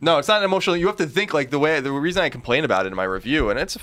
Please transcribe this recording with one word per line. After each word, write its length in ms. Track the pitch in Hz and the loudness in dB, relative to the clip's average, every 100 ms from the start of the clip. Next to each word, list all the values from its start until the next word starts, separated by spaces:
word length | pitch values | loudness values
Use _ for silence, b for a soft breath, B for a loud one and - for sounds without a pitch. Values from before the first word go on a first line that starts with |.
No, 160 | 160 156 | 0 2
it's 100 | 175 | 2
not 160 | 214 | 2
emotional. 320 | 196 185 190 175 | 2 0 0 2
You 100 | 190 | 0
have 80 | 208 | 0
to 80 | 160 | -2
think, 280 | 151 208 | -2 0
like, 160 | 151 131 | 0 0
the 80 | 143 | 0
way, 200 | 151 151 | 2 2
the 100 | 135 | 0
reason 320 | 139 165 180 | -2 -2 0
I 60 | 156 | -2
complain 340 | 123 120 131 | -2 0 2
about 220 | 143 95 95 | 2 2 0
it 40 | |
in 60 | 92 | -2
my 80 | |
review, 460 | 95 95 107 151 110 | -2 -2 -2 0 0
and 100 | 113 | 0
it's, 180 | 185 - | -4 -8